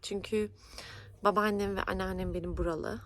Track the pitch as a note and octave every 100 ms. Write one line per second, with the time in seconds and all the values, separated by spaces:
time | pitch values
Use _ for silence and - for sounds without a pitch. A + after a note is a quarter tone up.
0 | - G3+ - G#3+ G#3 - - - - -
1 | - - G3+ G3+ G#3+ G#3 G3+ F#3+ - F#3+
2 | F#3+ F#3 F#3 F3+ F3 E3+ E3+ D#3+ - A3+